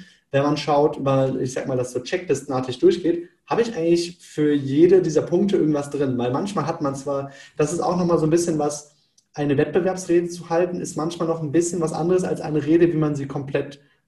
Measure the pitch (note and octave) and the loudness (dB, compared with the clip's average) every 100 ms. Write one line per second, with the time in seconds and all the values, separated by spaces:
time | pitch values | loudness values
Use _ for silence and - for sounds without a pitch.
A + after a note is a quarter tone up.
0 | - _ _ C#3 D3 D3+ - C#3+ D3+ - | -16 _ _ 0 0 -2 0 2 2 2
1 | C3+ C3+ C3+ C3 C3 C3+ B2+ B2+ B2 B2 | 0 2 2 0 -4 -4 -4 -4 -4 -6
2 | - F3+ - C3+ - C3 C3 - F3 - | -4 -6 -2 -6 -4 -6 -4 2 2 4
3 | D#3 E3+ - _ - F3+ A#3 E3+ E3 E3+ | 0 -2 -6 _ -6 -2 -2 0 2 2
4 | F3 - - - D3+ D3 C3 C#3 F3+ F#3 | 0 -10 -12 -2 2 2 0 4 6 6
5 | D#3+ D3+ - F3 G3+ F3 D#3 C#3+ C#3+ C#3+ | 4 0 0 0 2 2 2 0 -2 -2
6 | C#3 A#2+ B2 C#3 G3 D#3+ C#3+ - C#3+ C#3 | -2 0 -2 -2 -2 -4 -4 -2 -4 -4
7 | D3 C#3 C#3 - - - D#3 E3+ D3+ F3+ | -4 -4 -6 -12 -14 -2 -2 0 -2 0
8 | F3 E3 D#3 E3+ E3+ D#3 D3 - - _ | 2 2 4 2 2 0 -2 -4 -14 _
9 | _ _ _ - C#3+ C3+ D3+ G3 F3+ F3+ | _ _ _ -6 0 2 2 2 0 -2
10 | - E3+ F3 - - E3 F3+ F3 - - | 0 0 0 -6 -4 0 0 -2 -8 -4
11 | E3 - E3 D#3+ D3+ D3+ E3+ F3+ D#3 - | -6 -4 -4 -2 0 0 0 0 -4 -2
12 | E3 F#3 F#3 D#3 D#3 D3+ C3+ E3+ F3 D#3 | 0 2 0 -4 -2 -2 2 4 4 2
13 | D3+ C#3 C3+ C#3+ C3+ C#3+ - - _ _ | 0 -2 -6 -8 -4 -4 -4 -10 _ _